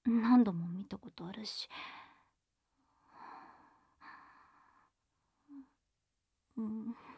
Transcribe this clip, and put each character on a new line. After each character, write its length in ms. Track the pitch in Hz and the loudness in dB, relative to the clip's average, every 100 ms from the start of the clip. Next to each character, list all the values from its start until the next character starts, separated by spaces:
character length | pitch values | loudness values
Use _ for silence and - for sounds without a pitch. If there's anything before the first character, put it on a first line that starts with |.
何 400 | 240 226 226 247 | 2 4 8 8
度 80 | 208 | 8
も 140 | 170 170 | 4 -2
見 160 | 180 | -6
た 140 | 202 - | -8 -12
こ 120 | - | -12
と 140 | - 175 | -12 -10
あ 60 | |
る 140 | 208 220 | -8 -8
し。 220 | - - - - - - - _ _ _ _ _ _ _ _ _ 58 - - - - - _ _ _ - - - - - - - - _ _ _ _ _ _ 294 285 262 _ _ _ _ _ _ _ _ - | -8 -10 -10 -12 -14 -18 -20 _ _ _ _ _ _ _ _ _ -20 -16 -16 -18 -20 -20 _ _ _ -20 -20 -20 -20 -20 -20 -20 -20 _ _ _ _ _ _ -20 -18 -18 _ _ _ _ _ _ _ _ -6
う 60 | |
ん。 320 | 214 220 220 233 - | -6 -4 -8 -10 -12